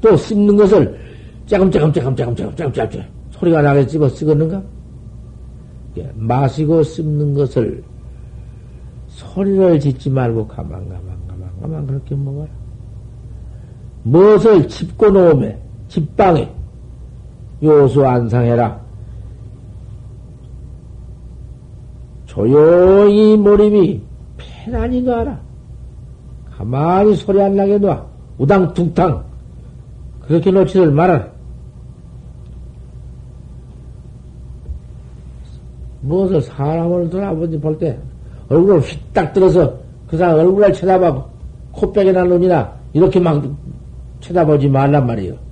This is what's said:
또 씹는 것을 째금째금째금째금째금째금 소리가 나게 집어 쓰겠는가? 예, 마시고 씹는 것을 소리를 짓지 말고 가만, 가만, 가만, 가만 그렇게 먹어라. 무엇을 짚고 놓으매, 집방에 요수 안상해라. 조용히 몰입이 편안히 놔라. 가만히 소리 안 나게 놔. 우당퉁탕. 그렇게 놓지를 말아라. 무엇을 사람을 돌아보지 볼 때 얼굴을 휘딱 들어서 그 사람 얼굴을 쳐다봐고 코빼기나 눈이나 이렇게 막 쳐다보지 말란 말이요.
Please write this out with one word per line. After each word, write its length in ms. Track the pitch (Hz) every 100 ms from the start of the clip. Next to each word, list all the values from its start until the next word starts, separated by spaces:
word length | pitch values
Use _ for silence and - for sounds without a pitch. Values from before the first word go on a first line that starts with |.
또 160 | 220 170
씹는 400 | - 208 208 202
것을 420 | 202 196 - - - - - - -
째금째금째금째금째금째금 1600 | 196 185 147 156 147 123 127 120 120 - - 151 127 110 - - - -
소리가 320 | - 175 160
나게 240 | 143 143 131
집어 220 | 156 143
쓰겠는가? 540 | - 151 147 160 190 190 - - - - - - - - - - - - -
예, 140 | 82
마시고 680 | - 113 123 139 151 151 160
씹는 520 | 151 - 156 147 147
것을 480 | 143 139 135 107 101 - - - - - - - - - - - - -
소리를 720 | - - 190 196 196 185 160
짓지 300 | 143 127 143
말고 360 | 131 120 113 107
가만, 420 | - 78 85 95
가만, 280 | - - - -
가만, 240 | - - -
가만 260 | 156 156 139
그렇게 280 | 135 -
먹어라. 340 | 139 139 139 151 - - - - - - - - - - - - - - -
무엇을 680 | 110 151 202 214 226 196 -
짚고 420 | - 165 - 214
놓으매, 480 | 196 175 143 107 - - - -
집방에 600 | - 151 - 196 160 113 - - - - - - - - - - -
요수 440 | 151 151 139 127 135
안상해라. 720 | 123 117 120 120 120 113 - - - - - - - - - - - - - - - - - - - - - - - - - - - - - - - - - - - -
조용히 1080 | - 107 143 156 175 185 196 208 208 214 214
몰입이 640 | 202 202 214 208 185 151 - - - -
편안히 640 | - - - 240 233 254
놔라. 380 | 247 233 233 233 - - - - - - - - - - - -
가만히 600 | 107 131 160 185 208 196
소리 240 | - 196
안 160 | 196 196
나게 220 | 196 202
놔. 260 | 202 - - - - -
우당퉁탕. 840 | 135 196 180 - 170 - 180 - - - - - - - - - - -
그렇게 300 | - 165 170
놓지를 400 | 190 180 190 170
말아라. 380 | 139 185 151 - - - - - - - - - - - - - - - - - - - - - - - - - - - - - - - - - - - - - - - - - - - - - - - -
무엇을 380 | 131 175 190 175
사람을 680 | 127 - 143 165 170 180 175
돌아보지 480 | 185 196 160 170 156
볼 200 | 156 156
때 200 | 165 - - - - - -
얼굴을 320 | 147 190 180
휘딱 520 | 123 - - - 170
들어서 440 | 196 185 165 143 - - - -
그 100 | 160
사람 220 | 175 160
얼굴을 340 | 170 196 202
쳐다봐고 520 | 190 180 185 175 131 - - - - -
코빼기나 520 | - 208 208 190 185
눈이나 480 | 180 175 185 170 104 - -
이렇게 260 | 147 185 185
막 240 | 175 147 135 143 - - - - - -
쳐다보지 480 | - 175 156 147 143
말란 380 | 135 139 147 123
말이요. 280 | 113 92 64 -